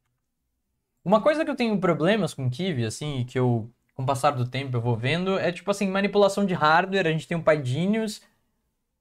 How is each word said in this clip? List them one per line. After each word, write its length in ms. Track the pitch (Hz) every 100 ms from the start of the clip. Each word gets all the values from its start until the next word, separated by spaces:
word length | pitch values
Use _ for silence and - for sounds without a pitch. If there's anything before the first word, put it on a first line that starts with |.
| _ _ _ _ _ _ _ _ _ _
Uma 200 | 170 214
coisa 200 | 294 311
que 80 | 311
eu 60 | 247
tenho 220 | 233 202
problemas 540 | 175 147 165 214 160
com 160 | - 127
Kiwi, 340 | 127 190 131
assim, 360 | 110 - 147 135
e 40 |
que 140 | 123 131
eu, 320 | 127 117 113 _ _
com 80 | -
o 40 | 131
passar 260 | 135 147
do 140 | 127 123
tempo, 300 | 131 139 123
eu 40 |
vou 120 | 120
vendo, 440 | 113 127 165 185 190
é, 120 | 156
tipo 200 | 180 -
assim, 180 | 202 196
manipulação 560 | 190 202 202 196 196
de 80 | 196
hardware, 540 | 165 151 165 190 196 165
a 60 |
gente 140 | 160 -
tem 80 |
um 80 | 170
Pi 220 | 160 156
Genius, 560 | 127 139 185 220 220 - _ _ _ _ _ _ _ _